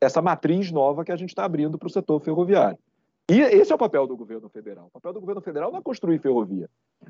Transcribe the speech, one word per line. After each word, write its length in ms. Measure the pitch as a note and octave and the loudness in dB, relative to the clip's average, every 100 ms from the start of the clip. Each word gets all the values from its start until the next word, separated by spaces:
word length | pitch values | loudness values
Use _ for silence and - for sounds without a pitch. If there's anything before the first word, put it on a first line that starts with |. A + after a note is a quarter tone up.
essa 200 | C#3 E3 | 0 2
matriz 500 | F3 D#3 D#3 F3+ F#3 | 0 0 0 0 0
nova 340 | D#3 C3+ D3 E3+ | 0 0 0 -6
que 60 | |
a 40 | F3 | -8
gente 200 | F3+ - | -8 -6
tá 100 | G3 | -4
abrindo 320 | D#3 D3+ D#3+ | -2 -4 -6
pro 120 | - | -6
setor 300 | G3 - D3+ | -4 -2 -2
ferroviário. 580 | D#3+ D#3+ F3+ F#3+ G#2 F2+ _ _ _ _ - | 0 -2 2 2 2 -2 _ _ _ _ 2
E 100 | G#3+ | 4
esse 320 | C#4 G4+ G4+ | 8 6 6
é 40 | D4+ | 4
o 20 | |
papel 280 | G#3+ D3+ C3 | 2 0 -2
do 120 | A#2+ | -6
governo 320 | G#2+ A2+ G#2+ | -12 -14 -14
federal. 380 | G#2+ G#2+ F#2 F2 | -18 -16 -18 -20
O 40 | |
papel 220 | B2 F3 | -16 -14
do 60 | G3+ | -12
governo 200 | F#3 G3 | -10 -10
federal 300 | F3+ D3 F#3+ | -8 -8 -8
não 80 | F4+ | -8
é 20 | |
construir 380 | D4 A3+ E3+ D#3 | -10 -6 -2 0
ferrovia. 500 | C#3 A#2+ F#2+ F#2+ E2 _ _ _ | 0 -2 -2 -8 -10 _ _ _